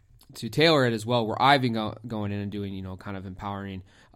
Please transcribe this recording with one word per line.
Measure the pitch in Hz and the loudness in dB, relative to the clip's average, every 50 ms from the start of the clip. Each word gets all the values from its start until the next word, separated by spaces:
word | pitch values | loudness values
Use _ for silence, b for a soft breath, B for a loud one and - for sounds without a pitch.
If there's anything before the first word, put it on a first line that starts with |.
| _ _ _ _ _ - - | _ _ _ _ _ -20 -14
to | - - 110 | -10 -10 -4
tailor | - 147 151 170 160 143 127 | 2 4 6 6 6 6 4
it | 120 117 | 4 2
as | 107 107 | 0 -2
well, | 113 123 120 113 | 0 0 0 0
where | 107 - - | 0 0 4
I've | 120 135 143 139 127 | 6 6 6 6 4
been | 123 113 | 2 0
go-, | 113 107 107 - - - | -2 -2 -4 -6 -8 -10
going | 117 113 107 104 101 101 | -8 -6 -4 -4 -4 -4
in | 101 | -4
and | 101 101 101 | -4 -6 -6
doing, | 104 101 98 98 | -6 -6 -6 -6
you | 95 95 | -8 -8
know, | 92 95 92 | -10 -10 -10
kind | - 101 98 | -10 -10 -10
of | 95 92 | -10 -10
empowering, | 98 92 - 107 101 101 98 98 98 95 95 92 B B B B B B | -10 -12 -8 -8 -6 -6 -6 -6 -8 -10 -10 -12 B B B B B B